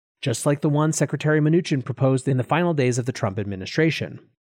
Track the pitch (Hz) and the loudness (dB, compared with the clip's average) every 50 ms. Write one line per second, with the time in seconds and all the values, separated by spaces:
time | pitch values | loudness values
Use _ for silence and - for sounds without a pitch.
0 | _ _ _ _ - 135 117 - - 147 147 143 - 156 147 147 156 160 160 - | _ _ _ _ -4 -4 -4 0 0 0 0 2 0 0 2 2 2 0 2 0
1 | 147 - - 143 - 156 151 156 151 151 160 175 170 - 156 135 123 - 123 - | -2 -2 -2 -2 0 2 2 4 4 4 4 2 2 0 -2 -2 -2 -6 -2 0
2 | 139 131 135 131 - 139 131 127 123 - 143 160 175 175 165 143 127 127 117 131 | 2 2 2 2 0 0 0 0 0 0 0 0 2 2 2 2 2 2 0 0
3 | 120 127 117 - - 101 95 107 101 101 98 92 92 - - - 160 165 - - | -2 -4 -4 -2 -4 -2 -2 -4 -6 -6 -6 -8 -8 -4 0 2 2 2 0 -2
4 | 107 78 - - - _ _ _ | -6 -8 -10 -14 -20 _ _ _